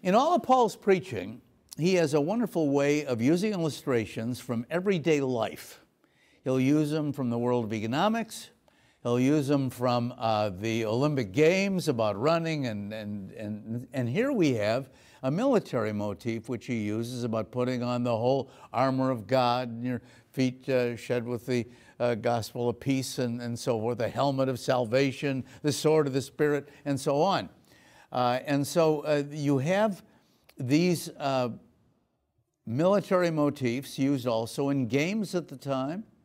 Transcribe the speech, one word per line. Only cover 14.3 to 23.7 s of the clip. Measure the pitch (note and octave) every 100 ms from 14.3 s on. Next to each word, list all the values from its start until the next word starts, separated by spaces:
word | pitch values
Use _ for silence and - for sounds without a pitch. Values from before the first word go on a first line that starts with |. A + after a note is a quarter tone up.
we | C4 D#3+
have | A#2+ G#2 A#2 C3+ - - -
a | C3
military | D#3 C4 A#3 - B2+ G#2+
motif | G#2 G2+ G2 A#2+ A2+ A2
which | A#2+ -
he | A#2
uses | G#2 G#2+ A#2 B2+
about | A#2+ A2 A2
putting | B2 B2 B2+
on | A#2+ B2
the | A#2+ A2+
whole | A#2+ C3+ - - -
armor | A2+ C3+ C3 C3
of | B2+ G2
God, | C3 B2 B2 B2+
and | A2+
your | B2 B2 - - _
feet, | - B2+ B2+ -
uh, | C3 B2
shed | A#2+ - B2
with | A#2 A#2+ -
the, | B2 A2+ - - -
uh, | A#2+
gospel | A#2 A#2 A#2+ G#2+ B2 A#2+
of | A#2
peace, | - C3+ C3 -
and, | B2 A#2+
and | A#2+ A#2
so | -